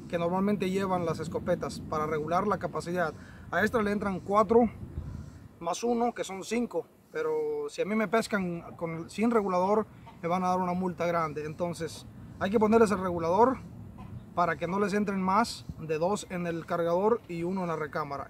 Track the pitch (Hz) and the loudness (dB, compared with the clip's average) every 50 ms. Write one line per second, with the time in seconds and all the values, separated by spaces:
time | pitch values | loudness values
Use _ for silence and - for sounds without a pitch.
0 | - - 180 170 170 170 185 190 196 208 208 175 190 185 185 196 196 190 185 180 | -10 -4 -2 0 0 2 2 2 2 2 2 2 0 0 0 0 0 0 0 0
1 | 170 165 156 156 156 170 - 156 - 185 175 170 165 139 - - - - 160 156 | 0 0 -2 -2 -4 -4 -4 -4 0 0 0 0 0 -6 -6 -8 -8 -4 -2 -2
2 | 151 156 160 151 151 156 170 185 196 208 190 165 175 160 147 156 151 170 175 180 | 0 0 -2 -2 -2 0 0 0 2 2 0 0 -2 -4 -6 -6 -6 -4 -2 0
3 | 170 151 - - - - - - - - 165 175 202 214 - 233 208 202 208 208 | 0 -2 -2 -8 -16 -16 -18 -16 -10 -2 2 2 2 4 2 2 2 2 0 0
4 | 202 202 185 165 - 190 196 214 220 175 226 240 240 - - - - - - - | -2 -2 -4 -4 -4 2 4 4 4 6 6 6 6 4 0 -6 -14 -10 -10 -10
5 | - - - - - - - - - - - - 165 170 175 - 226 240 240 233 | -10 -10 -10 -12 -12 -14 -16 -20 -20 -20 -16 -10 -6 -6 -4 -2 0 0 2 2
6 | 240 240 - 185 165 - 190 190 160 - 220 240 240 - - 165 147 - - - | 2 0 -2 -4 -8 -6 -6 -8 -6 -2 -2 -2 -2 0 -2 -4 -6 -6 -16 -20
7 | _ - - 156 156 156 156 156 151 151 151 147 147 143 - - 165 185 214 226 | _ -8 -4 -2 -2 0 0 0 0 -2 -2 -4 -6 -6 -4 -4 -2 0 2 0
8 | 220 175 226 226 214 - 226 196 185 175 170 170 - - - - 170 165 165 160 | 2 2 2 0 2 2 0 0 0 -2 -4 -6 -8 -12 -10 -8 -6 -6 -6 -6
9 | 165 165 - 196 214 240 233 220 196 190 185 180 185 196 214 220 208 - - - | -8 -8 -2 0 2 4 4 4 2 4 2 2 4 4 4 2 2 -2 -8 -20
10 | - - - - - 170 175 185 185 180 185 185 185 180 180 185 185 180 170 - | -20 -20 -16 -6 -2 0 0 2 2 2 2 2 0 0 0 -2 -2 -2 -2 -2
11 | 165 175 170 170 160 156 135 151 151 156 151 - 180 175 160 - 165 151 - - | -2 0 2 0 0 -2 -4 -6 -8 -8 -6 -4 -4 -4 -4 -6 -8 -8 -10 -12
12 | - - - - - - - - 165 196 214 226 214 208 226 226 233 190 202 185 | -16 -16 -16 -18 -16 -14 -6 -4 -2 2 4 4 6 8 8 8 8 6 4 0
13 | 190 180 175 170 165 165 180 208 240 262 254 - - - - - - - - - | 0 -2 -2 0 2 2 6 6 6 6 6 0 -6 -14 -14 -14 -16 -16 -14 -16
14 | - - - - - - - 175 175 170 165 - 170 165 190 208 208 190 190 208 | -14 -14 -14 -14 -14 -6 0 2 2 2 2 0 -2 -2 0 0 2 2 2 0
15 | 208 202 196 190 185 185 190 214 233 - - - - - - - 160 151 160 151 | 0 0 0 0 0 2 4 4 2 2 -2 -10 -12 -14 -12 -10 -4 -4 0 0
16 | 165 190 208 - - - 185 175 175 170 165 165 160 - 175 170 170 170 175 180 | 2 2 0 -2 -4 -6 -6 -4 -4 -2 -4 -4 -4 -4 -2 0 0 2 2 4
17 | 202 226 240 226 - - 175 170 170 175 190 190 180 170 160 156 156 147 - 160 | 4 4 2 2 -2 -6 -6 -4 -4 -2 -2 -2 -2 -2 -2 -4 -4 -4 -4 -4
18 | 151 143 139 139 - - | -4 -4 -6 -8 -6 -6